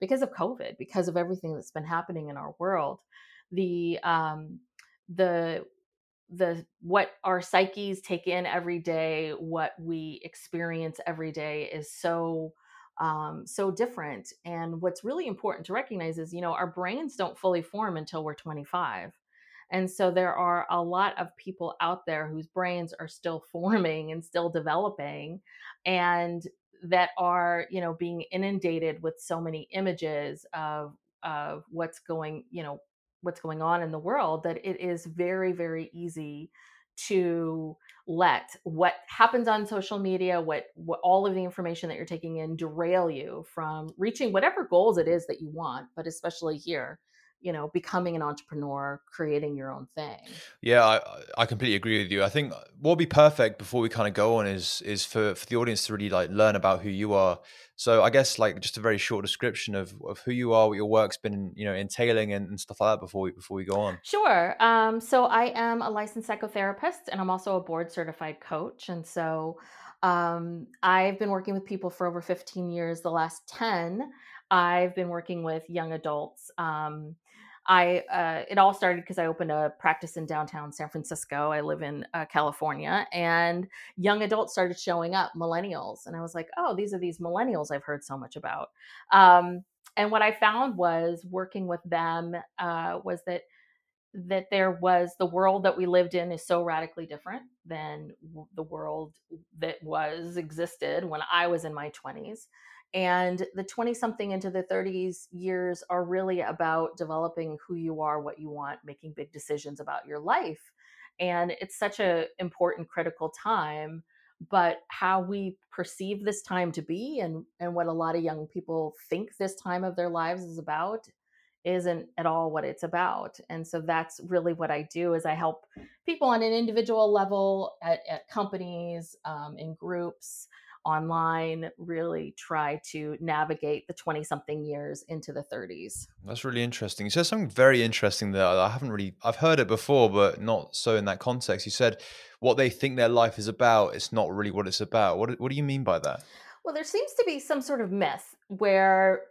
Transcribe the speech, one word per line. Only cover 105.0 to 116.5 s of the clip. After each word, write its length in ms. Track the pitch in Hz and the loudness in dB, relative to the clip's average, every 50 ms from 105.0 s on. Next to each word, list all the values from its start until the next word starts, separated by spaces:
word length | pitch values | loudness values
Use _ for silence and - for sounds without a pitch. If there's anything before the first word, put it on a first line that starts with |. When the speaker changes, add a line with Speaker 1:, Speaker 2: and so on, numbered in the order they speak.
| 185 185 180 - - - | -4 -4 -6 -8 -14 -16
Speaker 1:
years 500 | 180 175 180 190 185 180 180 180 175 - - - | -14 -8 -4 -4 -2 -2 -2 -2 -4 -6 -6 -4
are 140 | 180 180 180 | -2 -2 -2
really 380 | 170 185 185 190 190 185 175 | 0 -2 -2 0 0 -2 -2
about 540 | 147 104 - - 170 165 160 165 165 160 165 | -2 -4 -2 -2 0 0 2 0 0 -2 -4
developing 640 | - 170 156 156 160 165 165 165 170 160 160 151 151 - | -6 -8 -6 -4 -4 -4 -4 -4 -6 -8 -8 -8 -10 -10
who 80 | - 180 | -10 -8
you 260 | 170 165 165 160 156 | -6 -6 -6 -4 -2
are, 200 | 156 151 151 151 | -2 -2 -2 -2
what 180 | 147 147 - 151 | -4 -8 -10 -12
you 100 | 156 151 | -12 -12
want, 300 | 147 147 143 139 143 143 - | -10 -10 -8 -10 -10 -12 -14
making 300 | 147 143 - - 156 147 | -18 -20 -18 -18 -16 -14
big 180 | 143 143 147 | -14 -14 -14
decisions 480 | - 147 - - 151 147 147 143 147 151 | -14 -14 -8 -6 -6 -6 -6 -10 -14 -12
about 260 | 151 143 143 - - | -10 -10 -10 -10 -8
your 140 | 147 147 147 | -10 -10 -6
life. 520 | 151 190 262 370 285 175 156 - _ _ _ _ _ _ - - - - _ - | -2 0 0 0 0 -4 -8 -12 _ _ _ _ _ _ -20 -20 -20 -20 _ -4
And 340 | 180 180 175 175 175 175 - - | -2 0 0 0 0 -2 -2 -6
it's 160 | 190 - - | -10 -12 -6
such 220 | - 214 202 202 - | -4 -4 -4 -2 0
a 280 | 208 185 170 165 160 - - - | 2 2 2 2 0 -2 -6 -6
important, 500 | 185 170 - - 175 - - - 165 - | -8 -8 -2 0 0 0 0 -2 -8 -8
critical 420 | - 175 160 165 - - 160 160 | -6 -4 -4 -4 -4 -4 -6 -8
time, 760 | - - - 214 226 202 156 151 151 151 151 151 160 165 - _ _ _ _ _ _ - 170 - | -6 -6 -4 -2 0 0 0 -2 -4 -6 -8 -10 -12 -14 -16 _ _ _ _ _ _ -20 -6 0
but 300 | 202 190 175 170 165 - - - | 2 4 4 4 2 -2 -6 -14
how 320 | - - 190 185 190 190 | -6 -2 0 2 2 2
we 360 | 180 180 202 202 190 190 190 - _ _ | 0 -2 -4 -4 -6 -6 -8 -10 _ _
perceive 520 | - - 175 - - - 190 190 208 202 202 | -10 -8 -8 -8 -8 -8 -6 -6 -6 -4 -2
this 180 | 208 202 208 | -4 -4 -4
time 280 | - - | -6 -4